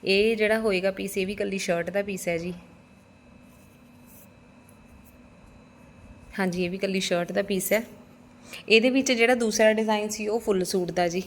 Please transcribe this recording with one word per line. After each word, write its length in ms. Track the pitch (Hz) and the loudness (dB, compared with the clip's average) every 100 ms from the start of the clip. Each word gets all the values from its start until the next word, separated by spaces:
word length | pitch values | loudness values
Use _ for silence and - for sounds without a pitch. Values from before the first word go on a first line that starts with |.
ਇਹ 320 | - 196 214 226 | 2 2 2 2
ਜਿਹੜਾ 240 | 214 220 | 2 2
ਹੋਏਗਾ 300 | 220 185 190 | 2 0 0
ਪੀਸ, 280 | 190 196 202 | -4 -6 -4
ਇਹ 80 | 185 | -4
ਵੀ 60 | |
ਇਕੱਲੀ 260 | 202 202 190 | -4 -4 -4
ਸ਼ਰਟ 320 | 190 170 170 | -2 -2 -2
ਦਾ 120 | 190 | -4
ਪੀਸ 260 | 202 185 - | -4 -6 -4
ਹੈ 100 | 170 | -4
ਜੀ। 160 | 175 180 - - - - - - - - - - - - - - - - - - - - - - - - - - - - - - - - - - - - - - | -6 -10 -16 -20 -20 -20 -20 -20 -20 -20 -20 -20 -20 -20 -20 -20 -20 -20 -20 -20 -20 -20 -20 -20 -20 -20 -20 -20 -20 -20 -20 -20 -20 -20 -20 -20 -20 -20 -14 -4
ਹਾਂਜੀ, 260 | 190 175 | -2 -2
ਇਹ 60 | 175 | -4
ਵੀ 60 | 190 | -4
ਇਕੱਲੀ 240 | 196 190 | -2 -2
ਸ਼ਰਟ 320 | 185 175 175 | 0 -2 0
ਦਾ 100 | 196 | -2
ਪੀਸ 300 | 202 196 - | -2 -2 0
ਹੈ। 100 | 208 233 - - - - - - - - | -2 -2 -16 -20 -20 -20 -20 -20 -18 2
ਇਹਦੇ 220 | 220 247 | 4 6
ਵਿੱਚ 220 | 262 269 | 2 2
ਜਿਹੜਾ 220 | 240 233 | 2 4
ਦੂਸਰਾ 380 | 247 233 214 220 | 4 2 4 4
ਡਿਜ਼ਾਈਨ 360 | 214 220 214 214 | 4 2 0 -2
ਸੀ, 200 | 214 208 | -4 -4
ਉਹ 120 | 220 | -2
ਫੁੱਲ 240 | 226 190 | 0 0
ਸੂਟ 260 | 180 190 175 | 0 -2 -2
ਦਾ 180 | 175 175 | 0 0
ਜੀ। 140 | 175 | -2